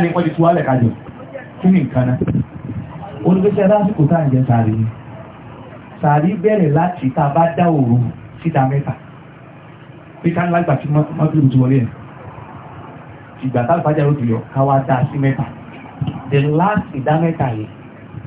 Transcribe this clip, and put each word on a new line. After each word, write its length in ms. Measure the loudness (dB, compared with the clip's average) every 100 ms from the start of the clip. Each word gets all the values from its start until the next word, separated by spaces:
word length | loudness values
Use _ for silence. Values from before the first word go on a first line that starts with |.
ní 60 | 2
wọ́n 140 | 0
ti 60 | 0
tú 140 | 2
wálẹ̀ 220 | 4 4 2
kájọ. 240 | 2 2 -2 -10 -16 -16 -16 -16 0
Kí 60 | 4
ni 120 | 4
nǹkan 280 | 4 0 0
náà? 100 | 0 0 0 -2 -8 -10 -10 -10 -12 -14 -2 2
Olùgbésẹ̀ 420 | 4 4 4 4
lásìkò 360 | 4 2 2 2
tá 100 | 4
à 80 | 2
ń 40 |
jẹ 80 | 2 2
sàárì 240 | 2 2
ni. 140 | 0 -2 -4 -14 -16 -18 -18 -18 -18 -18 -20 -20 -4
Sàárì 280 | 2 2 2
bẹ̀rẹ̀ 400 | 0 2 2 4
láti 360 | 2 0 -2 -2
tá 140 | 0
a 100 | 0 2
bá 80 | 2 2
dá 80 | 2
òru 320 | 4 4 2 2 -4 -14 -8
síta 180 | -2 0 2
mẹ́ta. 240 | 0 -4 -8 -14 -20 -20 -20 -20 -20 -20 -20 -20 -20 -20 -6
Pé 140 | -4
ká 120 | -2
ńlá 160 | 0 0
ìgbà 160 | 0 -2
tí 120 | 0
mọ́-, 220 | 0 0
mọ́gírìbì 360 | 0 0 4 4
ti 80 | 4
wọlé 180 | 4 2
yẹn. 120 | 0 -4 -18 -18 -18 -18 -18 -18 -18 -18 -18 -18 -20 -20 -20 -10
Ìgbà 240 | -4 0
tá 100 | 2
àlùfájà 300 | 2 2 2
ló 100 | 2
ti 120 | 2 0
yọ, 120 | -2 -2
ká 140 | 0
wá 140 | 2 2
dá 220 | 2 0
sí 140 | 0 0
mẹ́ta. 260 | 0 0 -4 -10 -18 -18 -18 -8 -8 -8 -2
The 140 | 0 2
last 360 | 2 2 0 -2
ìdá 240 | -4 0 2
mẹ́ta 320 | 0 0 -4
yìí, 180 | -4 -10 -14 -20 -20 -18 -16